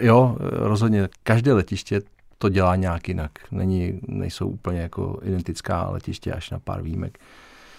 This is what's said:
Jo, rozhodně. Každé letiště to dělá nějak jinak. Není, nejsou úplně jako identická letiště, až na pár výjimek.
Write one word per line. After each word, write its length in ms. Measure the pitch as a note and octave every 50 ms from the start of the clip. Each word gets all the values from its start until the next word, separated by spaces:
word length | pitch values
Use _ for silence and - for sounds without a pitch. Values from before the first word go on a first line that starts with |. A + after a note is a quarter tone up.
Jo, 360 | B2 A#2 A2+ B2 C3 B2 A2+ -
rozhodně. 680 | F#2+ F#2 - - - G#2 G#2+ G#2 A#2 A2+ A2 G2+ G2 F#2 - - _
Každé 300 | - A2 A#2 A#2 C#3+ B2+
letiště 480 | G2+ F2+ - G2 F#2+ - - - G2+ - - - _ _ - - _
to 100 | - G#2
dělá 280 | F#2+ G2 F#2 F2+ F2+
nějak 320 | F#2 F#2 F2+ E2+ E2+ - -
jinak. 220 | F2+ E2 D#2 D2+ - - - -
Není, 500 | A2 F#2+ F#2 F#2+ F#2+ F#2 F2+ F2+ F#2+ F2+ - -
nejsou 400 | G2+ G2 F#2 F2+ - - F#2 F#2+
úplně 320 | F#2 F#2 - F2+ F2+ F2
jako 400 | E2+ F2 - - F#2 F#2 F#2+ - -
identická 640 | G2 F#2+ F2+ F2 - E2+ - - - F#2 F2 F2+ F#2+
letiště, 420 | F#2+ F2+ - - F2 - - - -
až 180 | E2+ - -
na 80 | - F2+
pár 240 | - - F#2+ F#2 F2
výjimek. 360 | D#2+ E2 F2+ F2+ F2+ - - _ - - - - - - - - - -